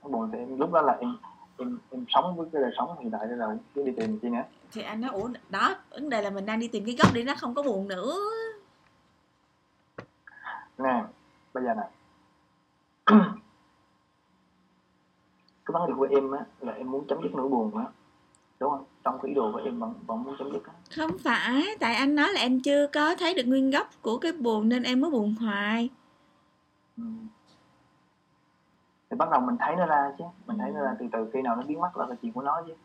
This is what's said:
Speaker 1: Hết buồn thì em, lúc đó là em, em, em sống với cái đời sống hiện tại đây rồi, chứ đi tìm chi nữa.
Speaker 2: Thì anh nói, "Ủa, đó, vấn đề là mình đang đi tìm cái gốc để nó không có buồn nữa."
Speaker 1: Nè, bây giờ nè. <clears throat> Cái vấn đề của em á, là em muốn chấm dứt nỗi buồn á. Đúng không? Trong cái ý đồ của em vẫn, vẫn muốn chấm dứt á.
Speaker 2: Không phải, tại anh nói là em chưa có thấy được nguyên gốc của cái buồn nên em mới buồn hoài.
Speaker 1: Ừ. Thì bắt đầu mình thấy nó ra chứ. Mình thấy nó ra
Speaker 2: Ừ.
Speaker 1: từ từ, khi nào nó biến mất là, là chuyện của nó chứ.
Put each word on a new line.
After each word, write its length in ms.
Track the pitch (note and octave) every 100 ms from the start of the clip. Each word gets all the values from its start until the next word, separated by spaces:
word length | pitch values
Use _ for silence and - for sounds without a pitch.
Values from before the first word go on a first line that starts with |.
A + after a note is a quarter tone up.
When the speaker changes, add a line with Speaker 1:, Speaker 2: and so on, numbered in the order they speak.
Speaker 1:
Hết 60 | C#3+
buồn 180 | A#2+ A2
thì 40 | A#2
em, 180 | B2 C3
lúc 120 | D#3+
đó 100 | E3+
là 120 | D3 A#2+
em, 180 | B2 B2 - - - -
em, 220 | B2+ B2 -
em 140 | C3 A#2+
sống 280 | C#3 E3+ F3
với 100 | D#3+
cái 80 | D#3
đời 100 | B2+ -
sống 220 | - F3
hiện 120 | A#2+
tại 160 | G#2+ A2
đây 100 | A#2+
rồi, 200 | A2 A2 - C#3
chứ 80 |
đi 80 | C#3 A#2
tìm 220 | A2 G#2+
chi 100 | A#2+
nữa. 120 | A#2+ - - -
Speaker 2:
Thì 100 | A3
anh 200 | - G#3+
nói, 100 | B3+
"Ủa, 180 | G#3 A3+ A#3 -
đó, 260 | G3 B3 F#4+ -
vấn 180 | - D4
đề 120 | A#3
là 80 | G3+
mình 160 | G3 G3
đang 140 | A3
đi 80 | A#3
tìm 180 | A3 G3+
cái 100 | B3
gốc 120 | D4+
để 100 | A#3+
nó 120 | A#3+ D4
không 180 | C4 B3
có 80 |
buồn 240 | C#4+ G3 G3
nữa." 280 | F#3 G#3+ F4 G#4 A4+ A4+ G#4+ _ _ _ _ _ _ _ _ _ _ _ _ _ - - _ - - - - - -
Speaker 1:
Nè, 260 | C3 B2 A2 - _ _ _
bây 100 | B2+
giờ 100 | B2
nè. 100 | A2 G2 - _ _ _ _ _ _ _ _ _ _ -
<clears throat> 100 | G#3+ F3+ - - _ _ _ _ _ _ _ _ _ _ _ _ _ _ _ _ _ _ _ _ _ -
Cái 80 |
vấn 140 | E3 F3
đề 60 | C3
của 100 | C3+
em 200 | C#3 C3+
á, 140 | C#3 - -
là 120 | B2
em 180 | A2 B2+
muốn 140 | C3+ D3
chấm 140 | D3
dứt 120 | - D3
nỗi 140 | C3
buồn 280 | B2+ A2 G#2
á. 80 | - - _ _ _ _ _ _
Đúng 100 | C3+
không? 120 | C#3 - _
Trong 160 | C3 B2+
cái 80 | C3+
ý 40 | C#3+
đồ 160 | A2+
của 100 | A#2 A2
em 140 | A#2+
vẫn, 140 | A2+ - -
vẫn 160 | A2+
muốn 120 | C3 -
chấm 120 | C#4
dứt 120 | - -
á. 80 | - - -
Speaker 2:
Không 220 | D#4+ F#4
phải, 480 | D4+ A3+ F#3+ B3+ F4+ G#4+
tại 160 | A#3 A#3
anh 200 | C#4 D4
nói 140 | D#4
là 80 | F#4
em 180 | A#3+ B3+
chưa 260 | C#4 C#4+ C#4+
có 220 | D4 D4+ F4+
thấy 180 | F4
được 100 | F#4 A#3+
nguyên 260 | C4+ C4+
gốc 180 | C#4+ G#4+ -
của 160 | - A#3
cái 140 | E4+
buồn 380 | E4 A#3 G#3+ A3
nên 140 | B3
em 180 | B3 B3+
mới 100 | D#4
buồn 240 | C4+ G#3 A3
hoài. 540 | A3+ G3+ G#3 A3+ A#3+ - _ _ _ _ _ _ _ _ _ -
Speaker 1:
Ừ. 60 | A#3 A3+ A3 _ _ _ _ _ _ _ _ _ _ _ _ _ _ _ _ _ _
Thì 80 | A#2
bắt 120 | E3
đầu 100 | D3
mình 140 | B2 A#2+
thấy 160 | C3+ E3+
nó 100 | E3+
ra 260 | D3 C#3 C#3
chứ. 60 | E3+ - -
Mình 100 | G#3+
thấy 140 | C3
nó 100 | D3+
ra 80 | C#3
Speaker 2:
Ừ. 60 | A#2
Speaker 1:
từ 60 | B2
từ, 180 | A2+ A2
khi 80 | C3
nào 140 | B2+ A#2
nó 60 |
biến 160 | C3+ D#3
mất 160 | F3 -
là, 80 | B2+
là 100 | B2
chuyện 100 | A#2
của 80 | A#2
nó 200 | C#3 D#3+ E3
chứ. 60 | D#3+